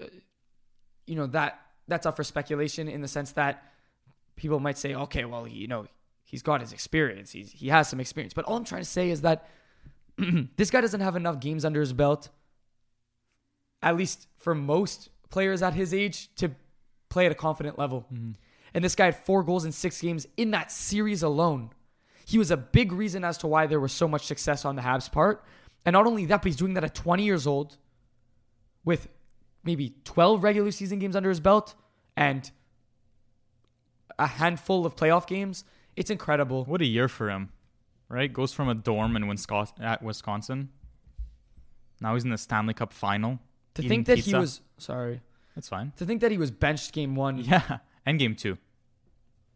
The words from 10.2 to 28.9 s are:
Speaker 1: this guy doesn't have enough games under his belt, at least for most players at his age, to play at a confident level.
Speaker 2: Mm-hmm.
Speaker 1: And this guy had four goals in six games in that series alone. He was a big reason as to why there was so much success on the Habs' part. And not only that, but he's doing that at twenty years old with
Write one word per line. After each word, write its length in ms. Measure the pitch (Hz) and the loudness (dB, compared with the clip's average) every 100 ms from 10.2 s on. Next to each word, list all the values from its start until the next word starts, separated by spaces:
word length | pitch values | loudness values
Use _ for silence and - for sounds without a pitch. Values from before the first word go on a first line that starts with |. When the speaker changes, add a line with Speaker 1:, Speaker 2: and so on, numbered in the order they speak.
| 180 170 131 - | 2 2 2 0
Speaker 1:
this 140 | 214 | 2
guy 100 | 254 | 4
doesn't 200 | 233 196 | 2 0
have 160 | 190 180 | -2 -2
enough 240 | 170 147 | -2 -4
games 240 | 135 156 | -4 -2
under 160 | 151 151 | -2 0
his 120 | 147 | 0
belt, 360 | 127 143 147 - _ _ _ _ _ _ _ _ _ _ _ _ _ _ _ | 2 2 2 -4 _ _ _ _ _ _ _ _ _ _ _ _ _ _ _
at 140 | 160 170 | 0 2
least 300 | 190 - _ _ | 0 -6 _ _
for 180 | - | -4
most 540 | 156 143 156 202 - - - _ | -2 0 0 0 -6 -16 -20 _
players 320 | 185 190 190 | -2 0 0
at 120 | 180 | 0
his 200 | 160 185 | 0 -2
age, 400 | 190 202 - - - | 0 -2 -4 -12 -4
to 140 | 170 131 _ _ _ _ - | -4 -4 _ _ _ _ -6
play 180 | 180 180 | 2 2
at 60 | |
a 20 | |
confident 440 | 151 160 151 147 - | 2 -2 -2 -4 -4
level. 280 | 139 127 117 | -4 -4 -8
Speaker 2:
Mm-hmm. 200 | 123 117 107 _ _ - | -10 -10 -12 _ _ -8
Speaker 1:
And 100 | 170 | -2
this 100 | 175 | 0
guy 120 | - 185 | 4 4
had 100 | - | 4
four 260 | - 190 | 2 2
goals 220 | 170 180 | 2 0
in 80 | 160 | -2
six 280 | 151 180 - | -4 -6 -4
games 260 | 170 165 - - | -4 -4 -6 -2
in 140 | 226 | 0
that 200 | 202 160 | 0 -4
series 520 | - - 208 214 202 | -6 -2 0 0 0
alone. 480 | 156 147 170 139 110 - _ _ _ _ - | 0 2 2 0 -6 -14 _ _ _ _ 2
He 100 | 220 | 4
was 140 | 185 | 4
a 60 | 165 | 2
big 360 | 127 226 226 | 4 4 6
reason 320 | 180 214 185 | 0 -4 -4
as 140 | 175 165 | -4 -4
to 80 | 160 | 2
why 200 | 156 156 | 4 4
there 140 | 151 | 2
was 120 | 135 | 0
so 140 | - 165 | 0 0
much 200 | 151 - | 0 -4
success 400 | 143 - 143 139 | -4 -2 -2 -2
on 100 | 139 | -4
the 60 | |
Habs' 280 | 123 131 - | 0 -2 0
part. 320 | 147 180 214 - - - _ - | 2 4 2 -6 -20 -20 _ 4
And 80 | |
not 120 | 185 220 | 6 6
only 200 | 226 165 | 4 2
that, 160 | 202 | 2
but 40 | 196 | 2
he's 80 | 143 | 0
doing 180 | 185 | 0
that 100 | 185 | 0
at 100 | 156 | -2
twenty 300 | - 165 180 | -2 0 2
years 220 | 208 180 139 | 2 0 0
old 320 | 139 147 - _ _ _ _ _ _ _ _ _ _ | -2 -4 -12 _ _ _ _ _ _ _ _ _ _
with 240 | 165 | 0